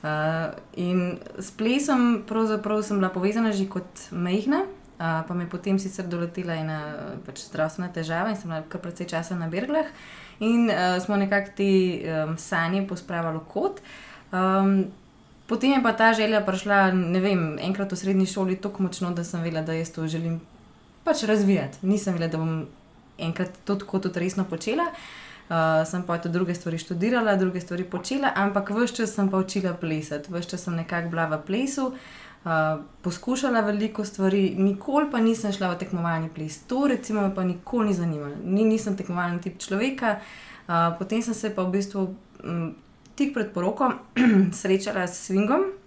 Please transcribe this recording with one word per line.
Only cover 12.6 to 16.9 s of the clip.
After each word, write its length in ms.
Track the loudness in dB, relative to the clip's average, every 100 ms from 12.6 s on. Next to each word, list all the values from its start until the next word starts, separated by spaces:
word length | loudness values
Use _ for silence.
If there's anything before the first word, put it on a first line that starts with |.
| 0 0 -2
pospravili 520 | -6 -6 -4 -2 -4
v 60 | -6
kot. 340 | -2 -2 -4 -16 -20 -20 -20 -6
Em, 580 | 0 4 4 6 4 2 -4 -20 -20 -20 -20 -4
potem 240 | 0 4
je 120 | 4
pa 100 | 4
ta 200 | 6 6
želja 280 | 6 4 4
prišla, 500 | 2 -2 4 6 6